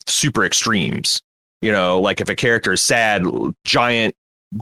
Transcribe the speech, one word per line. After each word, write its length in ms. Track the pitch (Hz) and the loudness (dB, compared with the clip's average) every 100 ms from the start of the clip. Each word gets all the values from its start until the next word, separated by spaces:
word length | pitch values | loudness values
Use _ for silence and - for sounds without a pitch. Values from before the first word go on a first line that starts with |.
| - | -6
super 380 | - 151 117 | -2 -2 0
extremes. 760 | 92 - - 107 - - - - - _ _ - | 0 0 0 0 0 -2 -4 -4 -6 _ _ -6
You 100 | 110 | 0
know, 280 | 104 90 92 | 2 2 2
like, 200 | 101 95 | 0 0
if 80 | 98 | -2
a 60 | |
character 380 | 101 127 113 107 | 0 2 2 2
is 100 | 92 | 0
sad, 420 | - 120 110 104 | 2 2 2 2
l-, 300 | 90 - 60 - | 0 -2 -4 -6
giant 500 | - 139 120 117 110 - _ _ - 104 | -2 0 2 2 0 -4 _ _ -14 -8